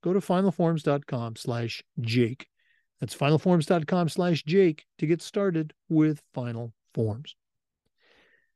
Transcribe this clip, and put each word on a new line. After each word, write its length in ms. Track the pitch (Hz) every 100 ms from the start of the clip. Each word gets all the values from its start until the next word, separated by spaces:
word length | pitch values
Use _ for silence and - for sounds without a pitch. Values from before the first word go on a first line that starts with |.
go 80 | 175
to 80 | 190
final 320 | - 185 196
forms 320 | - 165 165
dot 220 | 156 143 -
com 320 | 127 117 113
slash 440 | - 120 117 - - -
Jake. 460 | 117 123 113 127 - _ _ _ _ _
That's 140 | 117
final 260 | - 175 160
forms 260 | 185 175 147
dot 220 | 175 151
com 220 | 185 160
slash 340 | - 180 165
Jake 420 | 151 190 180 151 _ _
to 100 | 156
get 140 | 170
started 520 | - 208 202 160 156 - -
with 340 | 160 156 147 _
Final 400 | - 120 117 120 - _
Forms. 420 | - 110 110 151 - _ _ _ _ _ _ _ _ _ _ _